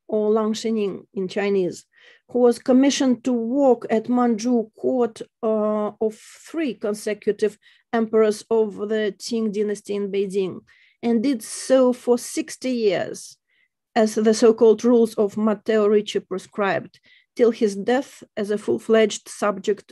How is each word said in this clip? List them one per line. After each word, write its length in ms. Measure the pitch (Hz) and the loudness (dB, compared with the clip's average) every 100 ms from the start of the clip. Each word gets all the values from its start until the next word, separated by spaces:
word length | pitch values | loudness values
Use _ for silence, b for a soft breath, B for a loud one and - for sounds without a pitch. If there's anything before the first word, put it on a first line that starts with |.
| - | -6
or 220 | 214 214 | -2 0
Lang 240 | 220 214 | 0 0
Shenin 520 | 220 220 226 202 165 - | -2 -4 -2 -4 -6 -10
in 140 | - 185 | -8 -6
Chinese, 580 | 214 202 196 175 - - b b b _ | -4 -2 0 -2 -6 -16 b b b _
who 100 | 247 | 2
was 200 | 247 233 | 2 2
commissioned 640 | - 254 277 262 269 240 | 2 4 4 2 0 0
to 100 | - | -2
work 520 | 247 226 269 277 233 - | -2 -2 2 2 2 0
at 200 | 220 220 | -2 0
Manchu 600 | 247 247 220 233 240 220 _ | 0 0 0 0 0 -2 _
court, 440 | 254 262 233 220 - _ | -4 -2 -2 -4 -20 _
uh, 500 | 226 220 214 214 208 208 | -4 -2 -2 -2 -4 -4
of 160 | 220 214 | -6 -6
three 580 | - - - 311 311 | -16 -20 -12 -6 -6
consecutive 840 | 208 214 214 214 208 - 202 214 208 b b _ | -4 -6 -6 -6 -4 -4 -2 -2 -4 b b _
emperors 540 | 233 226 220 214 208 - | -4 0 2 2 0 -2
of 260 | 226 220 185 208 | 0 0 -4 -6
the 260 | 220 214 196 | -4 -4 -6
Qing 340 | - 233 220 | -6 -4 -2
dynasty 440 | 196 208 208 - 202 | -2 -4 -6 -6 -6
in 160 | 202 | -4
Beijing, 480 | 196 196 196 185 - b b b b | -4 -4 -2 -4 -6 b b b b
and 220 | 233 233 | -2 0
did 180 | 247 247 | 0 -2
so 500 | - - - 262 254 | -6 -12 0 4 4
for 260 | 247 - 240 | 2 0 -2
sixty 540 | - - - - 254 | -2 -8 -8 -8 -6
years, 640 | 247 214 170 - 185 - - _ _ _ _ _ - | -2 0 0 -4 -10 -16 -20 _ _ _ _ _ 0
as 200 | 220 214 | 2 2
the 180 | 220 | 2
so-called 520 | 214 240 220 226 214 233 | 4 4 6 4 4 4
rules 300 | 240 226 - | 4 4 0
of 200 | 208 208 | -2 0
Matteo 520 | 220 208 - 220 208 | -2 0 0 2 4
Ricci 320 | 214 208 202 | 2 0 -4
prescribed, 800 | - 185 - - 202 165 - _ b b b - | -6 -8 -8 -4 -2 -2 -6 _ b b b 2
till 140 | 233 | 2
his 260 | 226 214 196 | 4 0 -2
death 480 | 202 254 277 - - - | -2 -2 -2 -12 -14 -8
as 140 | 202 | -6
a 80 | 208 | -4
full-fledged 680 | 214 233 - 220 220 - - | -2 -4 2 2 2 0 -14
subject 640 | - 208 196 190 202 - | -6 -4 -2 -4 -4 -6